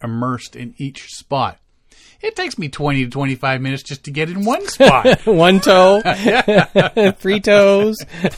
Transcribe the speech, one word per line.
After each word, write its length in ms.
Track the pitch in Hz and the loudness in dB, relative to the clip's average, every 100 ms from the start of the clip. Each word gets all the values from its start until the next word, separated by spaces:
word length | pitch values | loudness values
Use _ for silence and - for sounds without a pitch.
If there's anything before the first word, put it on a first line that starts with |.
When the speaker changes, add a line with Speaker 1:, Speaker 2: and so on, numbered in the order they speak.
Speaker 1:
immersed 520 | 120 113 123 123 - 120 | -10 -6 -6 -8 -12 -18
in 180 | 120 - | -18 -12
each 300 | 139 - - | -12 -14 -20
spot. 500 | - - 135 107 - _ _ _ _ _ _ | -20 -8 -4 -4 -8 _ _ _ _ _ _
It 140 | 427 440 | -10 -8
takes 220 | 359 247 | -8 -8
me 120 | 151 | -10
twenty 340 | - 147 139 | -6 -4 -2
to 60 | 123 | -4
twenty-five 500 | 135 139 131 135 131 | -6 -6 -4 -4 -4
minutes 220 | 131 135 | -6 -8
just 220 | - 139 - | -10 -16 -12
to 60 | |
get 180 | 143 160 | -8 -6
in 160 | 185 208 | -4 -4
one 200 | 311 392 | -4 -4
spot. 540 | - 269 131 254 220 | 2 4 4 4 2
Speaker 2:
<laughs> 40 | - | 2
One 340 | 180 175 190 | 2 4 4
toe. 420 | - 185 185 202 | 4 4 6 4
Speaker 1:
<laughs> 20 | 214 | 0
Yeah. 1040 | 185 214 240 220 208 - 202 180 - 202 | -2 0 0 2 2 2 0 0 2 0
Speaker 2:
<laughs> 0 | |
Three 280 | 196 190 208 | 0 -4 -2
toes. 540 | 208 208 196 196 214 214 - 170 180 | 2 4 4 4 0 -4 -12 -6 -6